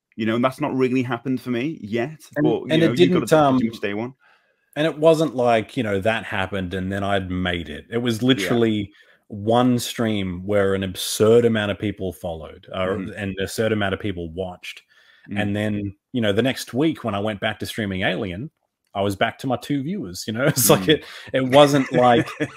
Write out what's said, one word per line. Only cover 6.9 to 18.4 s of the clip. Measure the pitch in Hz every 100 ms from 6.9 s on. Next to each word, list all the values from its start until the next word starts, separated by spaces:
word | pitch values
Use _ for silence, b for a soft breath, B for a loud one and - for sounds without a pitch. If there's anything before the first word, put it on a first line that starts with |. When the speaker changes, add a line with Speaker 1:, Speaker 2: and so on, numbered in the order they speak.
Speaker 2:
then | 98
I'd | 101 101 92
made | 92 90 87 76
it. | 76 -
It | 117
was | 123 110
Speaker 1:
Yeah. | 127
Speaker 2:
literally | 131 - 123 113 107 95 b b b b
one | 104 104 120 127 120
stream | - - 113 104 95 90 95
where | 104 98 98
an |
absurd | 95 92 - - 110 117 117
amount | 110 104
of | 95
people | 107 98 95
followed, | - 90 82 78 - -
uh, | 95 95
Speaker 1:
Mm-hmm. | 101 90 101
Speaker 2:
and | 101
an | 95
absurd | 95 - 110
amount | 110 98 95
of |
people | 107 87 85
watched. | 82 92 90 - - _ b b b b
Speaker 1:
Mm. | 101
Speaker 2:
And | 104 101
then, | 107 104 101 - _
you | 127
know, | 107
the | 98
next | 131 120 - 120
week | 160 123
when | 117 101
I |
went | 104 104
back | 110 104
to | 104
streaming | - 101 92
Alien, | 113 180 101 87